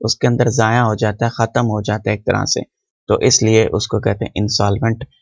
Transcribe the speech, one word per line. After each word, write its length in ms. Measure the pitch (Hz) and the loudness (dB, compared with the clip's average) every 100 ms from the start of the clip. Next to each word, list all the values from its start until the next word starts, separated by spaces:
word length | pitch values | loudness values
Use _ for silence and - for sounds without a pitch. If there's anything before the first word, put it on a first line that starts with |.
उसके 260 | 113 - 127 | -6 -2 0
अंदर 220 | 120 123 | 2 0
ज़ाया 320 | 123 110 117 | 2 2 2
हो 140 | 117 107 | 2 0
जाता 300 | 107 104 117 | -2 0 -2
है, 60 | - | -2
ख़त्म 300 | 113 123 120 | -2 0 0
हो 160 | 107 | -2
जाता 280 | 104 107 107 | -2 -4 -2
है 60 | 104 | -4
एक 60 | |
तरह 240 | - 101 104 | 0 -2 0
से, 160 | - - _ _ _ - | -4 -6 _ _ _ -2
तो 120 | - | 2
इसलिए 440 | - 127 110 110 110 | 2 2 4 4 2
उसको 340 | 98 - 107 | 0 -2 -2
कहते 260 | - 104 113 | -2 -2 -4
हैं 60 | - | -4
इंसॉल्वेंट, 680 | 104 - 104 101 113 113 - _ | -2 0 0 0 -2 -4 -8 _